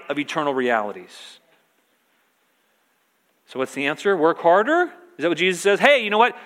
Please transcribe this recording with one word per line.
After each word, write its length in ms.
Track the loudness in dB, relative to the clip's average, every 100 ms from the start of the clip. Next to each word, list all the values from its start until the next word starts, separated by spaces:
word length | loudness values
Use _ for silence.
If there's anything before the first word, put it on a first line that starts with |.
| -8
of 120 | -8
eternal 340 | -8 -6 -4
realities. 840 | -2 -2 -2 -4 -10 -18 -20 -20 -20 _ _ _ _ _ _ _ _ _ _ _ _ _ _ _ _ _ _ _ _ _
So 120 | -10
what's 140 | -8
the 140 | -6 -6
answer? 280 | -4 -2 0
Work 240 | 0 2
harder? 520 | 2 4 2 0 -2 -6 -20 -6
Is 40 |
that 80 | -4
what 80 | 0
Jesus 240 | 0 0
says? 180 | 0 4
"Hey, 240 | 4 4
you 60 | 2
know 80 | 2
what? 180 | 2 0